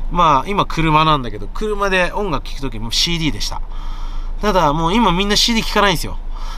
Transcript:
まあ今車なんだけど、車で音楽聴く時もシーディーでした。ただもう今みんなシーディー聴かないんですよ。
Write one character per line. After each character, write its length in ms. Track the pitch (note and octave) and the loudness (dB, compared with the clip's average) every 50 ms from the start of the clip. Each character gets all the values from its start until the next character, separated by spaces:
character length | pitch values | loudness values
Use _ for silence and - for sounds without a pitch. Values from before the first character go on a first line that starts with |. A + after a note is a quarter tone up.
| - - | -4 -2
ま 320 | - F3 E3+ D#3+ C#3+ C3 B2+ | 2 4 4 6 4 4 2
あ 40 | F#3+ | 0
今 160 | G3+ F#3 C#3 | 0 -2 -2
車 380 | - - E3 D#3+ D#3+ D3+ D#3 D#3+ | 0 0 0 2 4 4 4 4
な 140 | D#3+ D3+ C#3 | 4 2 2
ん 40 | A#2+ | 0
だ 80 | A#2 | -4
け 80 | G#2+ G#2 | -6 -6
ど、 80 | G2+ - | -6 -6
車 420 | - - A3 G#3+ G#3 G3+ G3+ G3 | -4 -4 -4 -2 -2 -2 0 0
で 200 | F#3 F#3 F3+ - - | 2 2 0 0 -2
音 200 | G3 G#3 F#3+ C#3+ | -2 -2 -2 -2
楽 160 | B2 - - | -4 -4 -4
聴 80 | - | -6
く 40 | - C#3 | -4 -4
時 160 | C3 A2 G#2+ | -4 -4 -4
も 100 | A2 A#2 | -4 -2
シ 220 | A#2 - - F3 E3+ | -2 0 0 0 0
ー 60 | D#3+ | 0
デ 60 | E3 | 0
ィ 20 | C#3+ | -2
ー 20 | |
で 100 | G#2+ G#2 | -2 -2
し 80 | - - | -2 -4
た。 120 | - - - - - - - - - - - - - - - - - - | -4 -4 -6 -6 -6 -6 -6 -6 -4 -4 -6 -4 -4 -4 -4 -4 -4 -2
た 120 | - G#3 F#3+ | 0 0 2
だ 200 | F#3 D#3+ D3 C#3+ | 4 4 2 2
も 160 | E3 E3 E3 | 2 0 2
う 60 | F#3+ | 2
今 180 | A#3+ A3+ F#3 E3+ | 2 4 4 2
み 120 | F3+ G3+ | 2 2
ん 40 | G#3 | 2
な 80 | G#3 | 2
シ 160 | G3 - A#3 A#3 | 2 2 2 2
ー 20 | |
デ 60 | A3 | 0
ィ 20 | - | 0
ー 40 | - | 0
聴 60 | - | 2
か 80 | G#3+ G3+ | 2 4
な 80 | G3 | 4
い 20 | F3 | 2
ん 20 | |
で 40 | - | 0
す 60 | - | -2
よ。 120 | G2 - - - - - - - - - | -4 -4 -6 -6 -6 -6 -4 -6 -6 -4